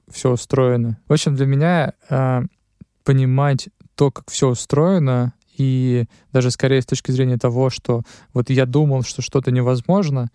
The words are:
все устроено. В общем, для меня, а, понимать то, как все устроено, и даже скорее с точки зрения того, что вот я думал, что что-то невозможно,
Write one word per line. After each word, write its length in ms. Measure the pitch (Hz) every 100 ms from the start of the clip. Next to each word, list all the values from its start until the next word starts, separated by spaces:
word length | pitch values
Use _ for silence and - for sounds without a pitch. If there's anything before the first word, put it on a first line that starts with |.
| -
все 200 | - 131
устроено. 640 | 120 - 131 127 123 117 110 -
В 40 |
общем, 240 | 151 165 139
для 80 |
меня, 480 | 135 139 160 175 139 - -
а, 340 | 135 131 127 127 - _ _ - _
понимать 640 | - 131 131 131 143 131 - - -
то, 160 | - 143
как 200 | - -
все 180 | - 135
устроено, 840 | 120 - 143 170 190 135 123 123 - _ -
и 480 | 135 131 127 123 117 _ _
даже 180 | 131 123
скорее 300 | - 135 135
с 60 | 123
точки 240 | 135 -
зрения 260 | 131 131 123
того, 320 | 127 120 131
что 340 | - - 120 - - -
вот 160 | 123 120
я 160 | 131
думал, 380 | 131 143 151 135
что 180 | 120 -
что-то 300 | 127 139 127
невозможно, 800 | 127 123 127 - 190 165 135 120